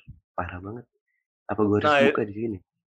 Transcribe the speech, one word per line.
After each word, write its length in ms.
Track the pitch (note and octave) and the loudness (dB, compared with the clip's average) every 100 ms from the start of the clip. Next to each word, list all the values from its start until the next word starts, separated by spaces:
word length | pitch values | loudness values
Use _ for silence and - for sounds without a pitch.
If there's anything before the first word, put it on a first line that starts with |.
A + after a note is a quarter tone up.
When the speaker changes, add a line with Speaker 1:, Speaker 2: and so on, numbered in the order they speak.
| - - _ - | -20 -20 _ -10
Speaker 1:
parah 240 | F2+ F2+ | -10 -10
banget. 260 | F#2+ A#2 - _ _ _ _ _ - | -12 -14 -16 _ _ _ _ _ -8
Apa 140 | G#2 | 0
gue 140 | G#2 G#2 | 2 4
harus 80 | D3 | 4
Speaker 2:
Nah, 140 | C#3+ C#3 | 4 4
Speaker 1:
buka 120 | D3 | 2
di 120 | G#2+ G2+ | -4 -4
sini? 220 | A#2 G2 - _ _ | -6 -8 -12 _ _